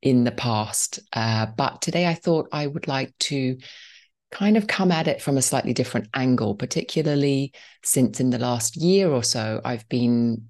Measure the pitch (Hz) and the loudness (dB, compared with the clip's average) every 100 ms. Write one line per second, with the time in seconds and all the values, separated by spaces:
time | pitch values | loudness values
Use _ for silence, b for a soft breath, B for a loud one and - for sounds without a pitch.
0 | 139 127 120 117 123 110 107 - - - | 4 4 4 0 -2 0 -2 -4 -4 -6
1 | _ - 113 110 110 113 139 - - 165 | _ -2 0 0 0 -2 -2 -2 -4 0
2 | 175 165 - 165 - 151 147 143 - 135 | 0 0 0 0 0 -4 -4 -6 -4 -4
3 | 131 _ - 143 127 127 B B B B | -4 _ -4 -2 -2 -4 B B B B
4 | B _ _ - 202 214 208 - 190 165 | B _ _ -2 2 2 2 0 2 2
5 | 160 - - 139 127 139 - 120 123 120 | 0 -2 0 0 2 0 0 -2 -2 -2
6 | 107 135 127 127 110 101 127 - - - | -4 -2 2 2 0 -2 -4 -4 -4 -2
7 | 151 147 143 135 139 B B B - - | 0 2 2 0 -2 B B B -2 2
8 | 123 - 127 123 123 120 117 - 165 196 | 2 2 0 0 0 -2 -2 -2 2 4
9 | 185 135 113 123 110 110 - 120 - 127 | 4 2 0 -2 -2 -4 -4 -6 -4 0
10 | 120 120 117 110 | 2 2 2 -2